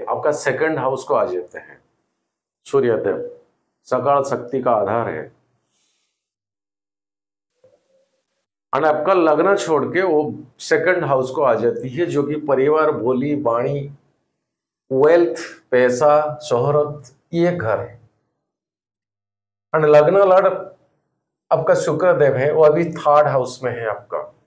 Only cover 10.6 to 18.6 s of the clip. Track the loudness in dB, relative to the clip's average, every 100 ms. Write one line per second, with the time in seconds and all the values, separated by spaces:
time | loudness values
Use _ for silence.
10.6 | -2 0 0 -2 0 -2 -2 -2 0 2
11.6 | 0 -2 -6 -6 -2 -2 -4 -4 -2 0
12.6 | 2 2 0 0 -2 -2 -2 -2 -2 -2
13.6 | -2 -6 -8 -16 _ _ _ _ _ _
14.6 | _ _ -4 2 4 4 2 -2 -12 -18
15.6 | _ 2 2 2 2 4 2 -6 -4 -2
16.6 | 0 0 -2 -6 -18 _ _ -2 0 0
17.6 | -2 -4 -6 -16 _ _ _ _ _ _